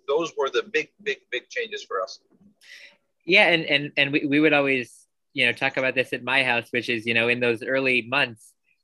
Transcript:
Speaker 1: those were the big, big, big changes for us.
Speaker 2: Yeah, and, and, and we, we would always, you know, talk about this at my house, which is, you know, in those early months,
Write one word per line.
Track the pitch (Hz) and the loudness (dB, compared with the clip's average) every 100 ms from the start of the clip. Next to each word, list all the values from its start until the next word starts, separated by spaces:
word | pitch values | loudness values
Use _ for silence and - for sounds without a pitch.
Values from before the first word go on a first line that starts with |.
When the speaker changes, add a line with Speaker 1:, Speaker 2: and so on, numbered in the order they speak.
| - | -4
Speaker 1:
those | 147 165 - | -2 -2 -4
were | 135 | -2
the | - - | -2 -2
big, | 151 151 _ | -4 -4 _
big, | - 135 _ | -8 -8 _
big | 123 - | -10 -8
changes | 127 113 107 | -8 -8 -8
for | - 98 | -8 -6
us. | 92 - _ _ _ _ - - - _ _ _ | -6 -8 _ _ _ _ -20 -20 -20 _ _ _
Speaker 2:
Yeah, | - 190 185 | 2 4 6
and, | 170 | 4
and, | 165 143 143 147 | 2 0 0 0
and | 139 | 0
we, | 147 151 | 0 2
we | 143 | 2
would | 156 | 4
always, | 147 139 135 117 - _ _ _ | 4 2 0 -4 -12 _ _ _
you | 139 123 | 0 0
know, | |
talk | 117 135 139 | 0 -2 -2
about | 131 | -2
this | 131 123 | 0 -2
at | 131 | -4
my | 123 135 | -2 0
house, | 127 120 117 | 2 0 -2
which | 127 113 | -4 -2
is, | 120 113 | -4 -2
you | |
know, | 117 117 | 0 2
in | 123 | 2
those | 120 113 | 0 0
early | 120 135 135 127 | -2 -2 0 0
months, | 117 135 127 110 - _ _ _ | 0 -2 -2 -6 -20 _ _ _